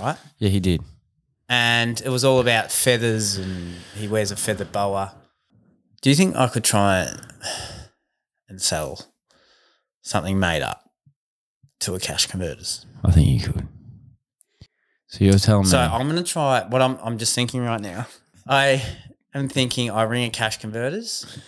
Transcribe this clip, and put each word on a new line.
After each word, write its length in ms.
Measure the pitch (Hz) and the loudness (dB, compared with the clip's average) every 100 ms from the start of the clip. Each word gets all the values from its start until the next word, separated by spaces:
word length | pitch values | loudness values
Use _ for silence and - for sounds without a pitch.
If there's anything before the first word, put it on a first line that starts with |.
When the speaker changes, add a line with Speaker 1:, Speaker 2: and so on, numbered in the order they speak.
Speaker 1:
right? 160 | 110 160 - _ | -6 -8 -12 _
Speaker 2:
Yeah, 120 | 107 | 0
he 100 | 98 | 2
did. 220 | 92 82 - - _ _ _ _ - | 2 0 -2 -18 _ _ _ _ -2
Speaker 1:
And 540 | 123 120 117 117 113 | 2 4 2 0 -2
it 80 | 127 | -2
was 160 | 127 135 | 0 4
all 160 | 131 | 4
about 280 | 120 113 98 | 4 2 2
feathers 680 | - 131 120 117 110 101 95 | 0 2 2 2 0 -2 -4
and 380 | 95 92 87 87 - 104 | -6 -8 -10 -14 -16 -12
he 140 | 104 | -4
wears 220 | 110 101 | -2 -2
a 40 | 98 | -4
feather 300 | - 101 95 | -4 -4 -4
boa. 500 | 101 101 98 98 - _ _ _ _ _ _ _ _ | -4 -2 -2 -4 -10 _ _ _ _ _ _ _ _
Do 80 | 131 | 2
you 60 | 143 | 4
think 200 | 190 - | 2 2
I 120 | 123 | 0
could 160 | 120 - | 0 0
try 420 | 104 101 92 76 - - - - - - - - _ _ _ _ _ _ | 2 4 2 0 -8 -18 -16 -12 -10 -12 -16 -20 _ _ _ _ _ _
and 120 | 95 | -8
sell 380 | - 78 73 - - _ _ _ _ _ _ _ _ _ | -4 -4 -6 -10 -16 _ _ _ _ _ _ _ _ _
something 380 | - - 82 98 | -6 -4 0 0
made 220 | 90 80 | 2 0
up 220 | 60 - _ _ _ _ _ _ _ _ _ _ | -2 -8 _ _ _ _ _ _ _ _ _ _
to 160 | - 92 | -6 -6
a 40 | |
Cash 280 | - 76 - | -6 -4 -4
Converters? 580 | 95 87 69 - - - - | -4 -6 -8 -10 -12 -14 -2
Speaker 2:
I 80 | - | 4
think 160 | 80 73 | 6 6
you 120 | - | 4
could. 280 | - - - - - - - _ _ _ _ _ - _ _ _ _ | 0 -4 -8 -12 -20 -20 -20 _ _ _ _ _ -20 _ _ _ _
So 160 | - | 2
you're 140 | 98 98 | 6 6
telling 260 | - 104 95 | 6 4 4
Speaker 1:
So 120 | 127 | 2
Speaker 2:
me. 60 | |
Speaker 1:
I'm 240 | 123 117 139 | 2 0 -2
gonna 160 | 165 | -2
try, 400 | 175 170 143 123 95 | -2 -2 2 2 2
what 140 | 127 | 2
I'm, 160 | 127 131 | 2 0
I'm 160 | 113 117 | -6 -4
just 160 | 113 | -2
thinking 280 | - 123 127 | -2 -2 -2
right 200 | 120 113 | -4 -4
now 260 | 101 90 123 - _ _ - | -6 -10 -12 -16 _ _ -2
I 360 | 139 139 135 113 - - - _ | 2 4 2 -2 -10 -18 -20 _
am 160 | 139 135 | -6 -4
thinking 400 | 135 127 131 120 | -2 -2 -2 -2
I 140 | 104 | 0
ring 220 | 113 120 120 | 0 0 -4
a 40 | |
Cash 280 | 113 110 - | -2 -4 -4
Converters, 680 | 107 110 127 190 233 - - - | -8 -6 -6 -6 -8 -10 -12 -16